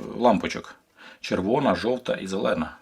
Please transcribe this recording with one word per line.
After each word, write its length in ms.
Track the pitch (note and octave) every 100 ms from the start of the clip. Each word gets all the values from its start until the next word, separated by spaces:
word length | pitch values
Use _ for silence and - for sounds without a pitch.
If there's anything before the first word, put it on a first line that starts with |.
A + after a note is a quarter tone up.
| G2 G#2+
лампочок. 580 | A#2+ F#2+ - - - - _ _ - -
Червона, 540 | - G#2 F#2+ C3+ C3
жовта 400 | F2+ G#2+ B2+ -
і 120 | - F#2+
зелена. 500 | G2 - - A#2+ -